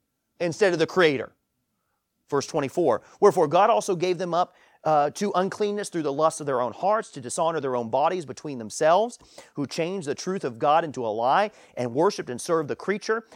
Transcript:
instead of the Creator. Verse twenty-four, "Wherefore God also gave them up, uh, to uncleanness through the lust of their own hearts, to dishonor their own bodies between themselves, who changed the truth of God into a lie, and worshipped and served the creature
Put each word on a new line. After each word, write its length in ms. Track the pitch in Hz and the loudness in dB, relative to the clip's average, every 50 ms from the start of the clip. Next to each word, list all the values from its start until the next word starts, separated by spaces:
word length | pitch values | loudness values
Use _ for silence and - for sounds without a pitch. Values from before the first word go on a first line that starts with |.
| _ _ _ _ _ _ _ - | _ _ _ _ _ _ _ -6
instead 340 | 170 175 156 - 214 190 175 | -4 -4 0 2 2 2 2
of 60 | 156 | 2
the 80 | 160 | 0
Creator. 460 | - - 185 180 156 139 123 - - _ _ _ _ _ _ _ _ _ _ _ _ _ _ _ _ _ _ _ - | 0 2 4 4 4 4 0 -4 -8 _ _ _ _ _ _ _ _ _ _ _ _ _ _ _ _ _ _ _ -2
Verse 180 | 147 139 135 | -2 -2 -2
twenty-four, 560 | - - 156 139 131 - 180 170 139 110 101 - - - - | -2 -2 -4 -4 -2 -2 0 2 2 2 0 -2 -8 -2 4
"Wherefore 280 | 202 202 - 180 165 143 | 4 6 6 6 2 4
God 220 | 151 180 202 233 | 4 4 6 6
also 260 | 220 214 202 - 190 | 4 2 2 0 -2
gave 220 | 165 170 185 180 160 | -2 0 -2 -2 -2
them 160 | 185 175 165 | -2 -2 0
up, 200 | 165 180 - _ _ _ _ _ _ - | 0 -2 -2 _ _ _ _ _ _ -2
uh, 240 | 156 156 147 143 147 | 2 2 4 2 2
to 240 | - - 202 202 185 | 0 -4 -4 -2 0
uncleanness 540 | 175 190 190 - - 214 208 208 208 202 - | 0 0 0 -2 -2 -2 -2 -2 -4 -6 -6
through 140 | - 170 151 | -6 -4 -4
the 100 | 143 139 | -2 0
lust 280 | 143 156 160 156 - | 2 2 2 0 0
of 60 | 151 | -4
their 140 | 143 135 120 | -2 0 0
own 140 | 123 117 104 | 0 -2 -4
hearts, 360 | - - 190 214 226 214 - | -4 -2 -2 0 -2 -2 -6
to 100 | - 147 | -12 -14
dishonor 380 | 117 123 - - 165 165 165 156 | -12 -8 -4 -2 -2 0 0 -2
their 160 | 135 135 127 | -2 -2 -2
own 140 | 123 117 113 | -2 -2 -2
bodies 380 | 117 131 147 165 185 185 156 | 0 0 0 0 0 -2 -6
between 320 | - 127 - - 151 139 120 | -8 -12 -12 -12 -10 -10 -10
themselves, 600 | 110 104 - - 156 156 170 196 220 247 - - _ - - - - _ - | -10 -10 -4 2 4 6 6 6 4 0 -4 -12 _ -20 -20 -20 -20 _ -8
who 120 | - 139 | -8 -8
changed 400 | 123 - - 160 170 190 202 151 | -6 -4 -4 -4 -4 -4 -6 -6
the 80 | 143 127 | -6 -6
truth 300 | - - 180 190 196 - | -6 -4 -6 -6 -4 -4
of 140 | 139 117 113 | -6 -6 0
God 260 | 151 147 151 165 170 | 2 2 4 2 2
into 220 | 156 123 131 117 | -2 -6 -6 -4
a 20 | 110 | -4
lie, 420 | 104 113 117 131 147 180 208 214 - - - - - | -2 0 2 2 2 2 2 0 -4 -12 -20 -14 -8
and 200 | - 123 120 117 | -6 -6 -4 0
worshipped 340 | 139 170 202 208 - 160 - | 0 0 0 0 -2 -8 -8
and 100 | 123 117 | -10 -8
served 300 | - - 170 165 156 127 | -4 -2 -2 -2 -2 -2
the 80 | 117 | -6
creature 500 | - - - 202 208 - - 220 226 220 _ - | -8 -4 -6 -6 -4 -2 -4 -4 -4 -6 _ -20